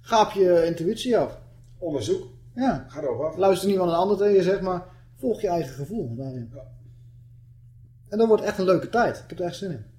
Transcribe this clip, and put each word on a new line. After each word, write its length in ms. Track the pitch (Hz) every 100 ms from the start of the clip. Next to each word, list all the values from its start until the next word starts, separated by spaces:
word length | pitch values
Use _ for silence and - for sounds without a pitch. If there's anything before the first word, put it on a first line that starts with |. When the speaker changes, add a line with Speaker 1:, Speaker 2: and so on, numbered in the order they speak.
Speaker 1:
Gaap 300 | - 226 208
je 320 | 294 185 175 170
intuïtie 520 | 170 170 226 254 214
af. 200 | 135 - - - - -
Speaker 2:
Onderzoek. 520 | 170 143 110 190 - - -
Speaker 1:
Ja. 300 | - 262 156 -
Speaker 2:
Ga 120 | 147
erop 180 | 143 113
af. 160 | 151 170
Speaker 1:
Luister 320 | 190 185 190
niet 80 | 190
wat 100 | 175
een 60 |
ander 220 | 165 190 196
tegen 180 | 208
je 80 | 196
zegt, 180 | 175 190
maar 240 | 185 180 - - - -
volg 240 | 262 208
je 80 | 196
eigen 260 | 170 143
gevoel 400 | 135 139 220 139
daarin. 360 | 117 135 127 113
Speaker 2:
Ja. 80 | 120 - - - - - - - - - - - - - - -
Speaker 1:
En 100 | 208
dat 100 | 226
wordt 140 | 208
echt 160 | 202 -
een 60 |
leuke 240 | 185 175 -
tijd. 280 | 226 202 113
Ik 60 | -
heb 100 | 165
er 60 |
echt 120 | 175 170
zin 140 | 196
in. 140 | 135 104